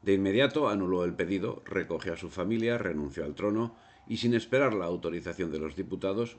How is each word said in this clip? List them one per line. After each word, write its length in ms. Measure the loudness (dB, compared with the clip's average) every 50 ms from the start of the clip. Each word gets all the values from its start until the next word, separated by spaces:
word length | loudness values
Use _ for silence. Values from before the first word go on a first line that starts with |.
| 4
De 100 | 4 4
inmediato 560 | 4 4 4 4 4 2 2 2 2 2 2
anuló 360 | 2 0 2 2 2 2 0
el 100 | 0 0
pedido, 480 | -2 -2 -2 0 -2 -2 -4 -6 -8 -12
recogió 480 | -4 -4 -4 -2 -2 -4 -4 -4 -6 -6
a 40 |
su 120 | -6 -8 -8
familia, 480 | -4 -2 0 0 0 2 2 2 2
renunció 480 | 2 0 -2 -2 -2 -4 -4 -4 -4 -6
al 80 | -6 -4
trono 420 | 0 0 2 2 2 0 -2 -4 -12 -20 -20 -20 -20 -8
y, 120 | -6 -4
sin 180 | 0 2 4 4
esperar 400 | 2 2 2 2 4 4 4 2
la 100 | 0 0
autorización 680 | 0 -2 -2 -2 -2 -4 -2 -4 -6 -4 -2 -2 -2
de 60 | -2
los 180 | -4 -4 -4 -4
diputados 640 | -6 -6 -6 -6 -4 -2 -2 0 0 -2 -4 -6